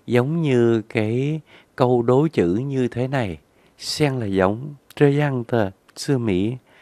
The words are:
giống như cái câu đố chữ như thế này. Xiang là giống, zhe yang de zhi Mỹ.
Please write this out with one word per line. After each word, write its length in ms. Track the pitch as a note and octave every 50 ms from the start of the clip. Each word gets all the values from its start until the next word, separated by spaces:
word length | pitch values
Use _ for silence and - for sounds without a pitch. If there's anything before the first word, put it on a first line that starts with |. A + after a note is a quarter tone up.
| _
giống 360 | - A2 A#2+ B2 C#3 D#3+ E3+
như 400 | D#3+ D3 C3 A#2+ A#2 A#2 A#2 A2
cái 600 | G#2 - - A#2+ G#2+ G#2+ A#2 B2 C3+ D3 D#3 D#3 - _ - - _ _ _
câu 260 | - C3 B2 B2+ B2
đố 260 | A#2 A#2+ B2+ C3+ D#3
chữ 260 | E3 - A#2 F#2 E2+ F2+
như 340 | A2 C3 C#3+ C3+ C3 B2+
thế 200 | A#2 - A#2 B2+
này. 320 | C3 C#3 C3+ A#2+ F#2+ E2 D#2 _ _ _ _ _ _ _
Xiang 400 | - - - - - D3+ C#3+ C3
là 80 | B2+ A2+
giống, 500 | G2+ G2 F#2+ F#2+ F#2+ G#2 A2+ C#3 D3+ D3 - _ - -
zhe 240 | - D3 C#3+ C#3 C#3+
yang 240 | D3 C#3+ C3+ B2 A#2 -
de 200 | B2 A#2 G#2+ F#2+ G2+ _ _ _ -
zhi 240 | - - - C#3+ B2+
Mỹ. 380 | A#2 A2 F#2+ F2+ G2 A2 B2+ B2 _ _ _ _